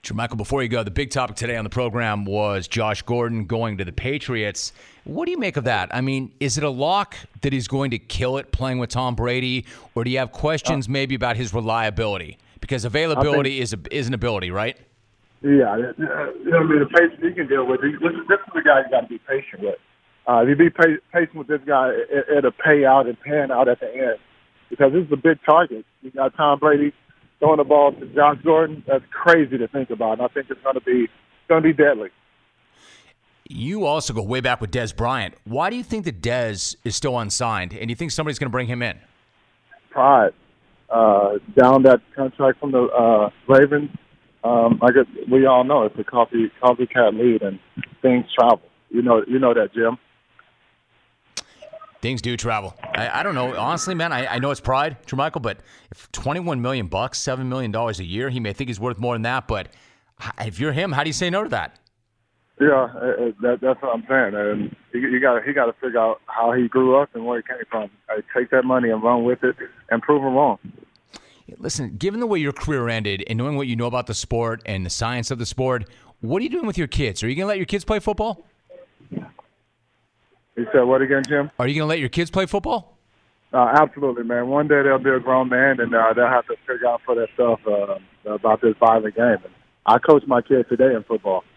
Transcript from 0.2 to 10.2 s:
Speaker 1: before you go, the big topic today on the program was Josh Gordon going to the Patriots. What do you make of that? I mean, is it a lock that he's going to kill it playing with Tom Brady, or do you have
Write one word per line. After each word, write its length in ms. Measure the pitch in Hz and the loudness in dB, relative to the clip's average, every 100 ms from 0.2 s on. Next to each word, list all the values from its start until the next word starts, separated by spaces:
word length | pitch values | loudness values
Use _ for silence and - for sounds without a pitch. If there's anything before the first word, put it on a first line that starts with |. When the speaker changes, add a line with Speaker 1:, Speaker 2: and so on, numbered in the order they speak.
| 117 113 | -6 -6
Speaker 1:
before 260 | 101 139 | -4 -4
you 60 | 123 | -2
go, 160 | 120 | -4
the 80 | 107 | -4
big 200 | 92 139 | -6 -4
topic 260 | 139 123 104 | -4 -6 -6
today 180 | 120 117 | -6 -6
on 80 | |
the 60 | 107 | -6
program 560 | 127 123 113 113 107 98 | -4 -4 -2 -2 -2 -4
was 420 | 104 104 98 87 | -2 -2 -2 -4
Josh 360 | 113 107 101 | -4 -2 -4
Gordon 420 | - 120 117 117 92 | -4 -2 -2 -4 -4
going 320 | 117 117 98 | -4 -4 -6
to 80 | 90 | -6
the 80 | |
Patriots. 800 | - 131 147 - 117 104 - - - - _ - | -6 -6 -8 -6 -4 -4 -6 -12 -14 -20 _ -12
What 200 | 165 349 | -8 -6
do 60 | |
you 60 | 359 | -4
make 180 | 202 240 | -4 -4
of 80 | |
that? 320 | 208 107 90 123 | -2 -2 -4 -4
I 60 | |
mean, 320 | 131 135 131 _ | -4 -4 -8 _
is 160 | 139 151 | -6 -2
it 60 | 147 | -4
a 40 | |
lock 460 | 127 147 196 196 - - - | -2 -2 -2 -4 -12 -20 -6
that 120 | 143 | -4
he's 160 | 131 117 | -4 -4
going 220 | 135 139 | -4 -4
to 80 | 117 | -6
kill 380 | - - 127 135 | -8 -4 -4 -4
it 140 | - | -4
playing 280 | - 131 127 | -4 -4 -4
with 100 | 120 | -4
Tom 260 | 123 127 113 | -4 -4 -4
Brady, 500 | 120 123 127 127 - - - - | -4 -2 -4 -6 -8 -20 -10 -6
or 80 | |
do 60 | 151 | -2
you 80 | |
have 160 | 127 | -2